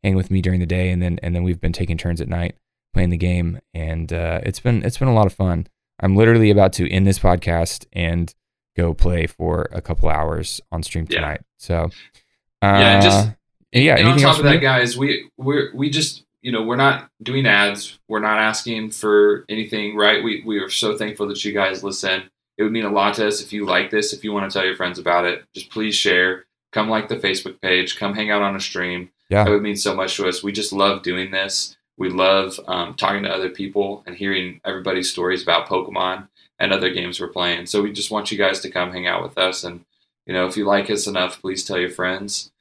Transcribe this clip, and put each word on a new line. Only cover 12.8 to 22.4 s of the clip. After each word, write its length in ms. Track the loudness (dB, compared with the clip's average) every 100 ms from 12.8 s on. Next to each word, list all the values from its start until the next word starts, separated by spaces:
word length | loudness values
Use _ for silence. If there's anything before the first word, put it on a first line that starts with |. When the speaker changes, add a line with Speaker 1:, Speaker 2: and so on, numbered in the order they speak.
| 8
Speaker 2:
and 80 | 8
just 260 | 8 6 4
Speaker 1:
uh, 40 | -2 _ _ _
yeah, 200 | 4 6 6
Speaker 2:
and 40 | 6
on 40 |
Speaker 1:
anything 100 | 6
Speaker 2:
top 60 | 6
Speaker 1:
else 60 | 6
Speaker 2:
of 40 |
Speaker 1:
from 40 | 6
Speaker 2:
that, 60 | 6
Speaker 1:
you? 40 |
Speaker 2:
guys, 380 | 4 2 0 0
we, 320 | -2 -2 -8 -6
we're, 360 | -2 0 -2
we 140 | -4 -2
just, 340 | 0 -2 -6 _ _
you 100 | -4
know, 100 | -2
we're 120 | -2 2
not 320 | 2 2 -8 _
doing 240 | -6 0 2
ads. 520 | 4 2 -2 -12 -18 _
We're 120 | -4
not 180 | 0 0
asking 520 | 0 -2 -6 -8 -8
for 540 | -4 4 6 6 2 -4
anything, 480 | -8 -4 -6 -4 0
right? 260 | 2 2
We, 200 | -2 -6
we 140 | -4 -4
are 100 | -4
so 260 | -4 -2 -4
thankful 300 | -6 -6 -6
that 160 | -6
you 80 | -4
guys 300 | -2 -2 -2
listen. 420 | -8 -6 -4 -4 -6 _